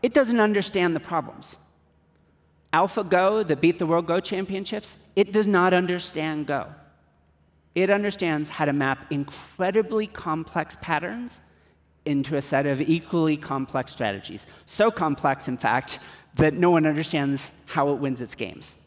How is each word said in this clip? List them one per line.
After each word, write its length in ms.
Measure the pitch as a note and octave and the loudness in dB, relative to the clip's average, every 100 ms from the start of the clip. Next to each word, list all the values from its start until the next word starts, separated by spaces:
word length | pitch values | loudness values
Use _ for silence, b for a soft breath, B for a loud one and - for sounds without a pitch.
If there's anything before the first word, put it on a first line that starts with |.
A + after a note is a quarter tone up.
it 120 | B3+ | 4
doesn't 280 | D4 B3 A#3 | 2 4 4
understand 520 | G#3 G3+ F#3+ G3 F3 | 4 2 0 0 0
the 60 | D#3+ | 0
problems. 580 | - E3+ B2 - - - _ _ _ _ _ _ _ _ _ _ _ | -2 -4 -4 -14 -18 -18 _ _ _ _ _ _ _ _ _ _ _
AlphaGo, 760 | D#3+ F#3+ - F#3+ F3+ F#3+ G#3+ F#3 | 0 2 -2 0 2 4 2 0
the 80 | D3+ | 2
Beat 240 | E3 E3+ | 2 2
the 60 | D#3+ | 0
World 220 | E3 E3 | 0 0
Go 120 | E3+ | -2
Championships, 800 | F#3 F#3+ F#3+ F#3+ G3 G#3 - - _ F#3+ | -2 -6 -6 -6 -6 -10 -10 -16 _ 0
it 160 | G3+ | 2
does 160 | G3+ G#3 | 2 4
not 260 | F#3+ F3+ | 4 6
understand 760 | F3+ F3+ F3+ E3+ D#3 D#3 D3+ D3 | 4 2 -4 -4 -6 -4 -4 -4
Go. 200 | C#3 - - - _ _ _ _ _ _ _ _ - | -4 -6 -16 -20 _ _ _ _ _ _ _ _ 0
It 140 | F#3 | 2
understands 600 | G3+ G#3 G3+ F3 D3+ D3+ | 2 0 -2 -2 -2 -4
how 160 | - D3 | -2 0
to 80 | |
map 320 | C#3+ C3+ C3+ - | 2 0 -2 -4
incredibly 1000 | C#3+ C#3+ - - - F#3 G3+ A3 A3 G#3+ | -6 -4 -10 -20 -4 0 2 0 -2 -4
complex 680 | - F3+ D#3+ D#3+ F3 D#3 - | -8 -4 -4 -4 -6 -6 -10
patterns 580 | - D3+ F3 A#3 A#3+ - _ b b b _ _ - | -4 -4 -2 -10 -12 -16 _ b b b _ _ -2
into 300 | C#3+ C3+ C#3+ | -2 0 -2
a 60 | |
set 240 | C3+ C#3 C#3+ | 0 0 0
of 160 | C3+ | 0
equally 560 | D#3 E3 E3 E3+ D#3+ D3+ | 2 0 0 0 2 0
complex 560 | - C3+ C3+ C3+ B2 | -2 -6 -4 -4 -6
strategies. 540 | - A2+ G2 - - - B - | -4 -4 -4 -10 -14 -14 B -16
So 260 | - A3 | 2 2
complex, 560 | A3 D#3+ C#3+ C#3+ C3+ - | 2 -2 2 0 0 -4
in 80 | B2+ | -2
fact, 440 | A2+ A#2+ - - B B B - | 0 0 -2 -10 B B B 2
that 180 | D#3 | 2
no 160 | C#3 F3 | 6 4
one 160 | E3+ D#3 | 6 4
understands 680 | D3+ D#3 D#3 C#3 C#3 - - - | 0 -2 -2 0 -2 -4 -12 -4
how 220 | D3+ C#3+ | 0 2
it 60 | C#3 | 2
wins 200 | C#3 B2+ | -2 -4
its 160 | A#2 - | -8 -8
games. 400 | F#2+ - - - | -10 -10 -16 -18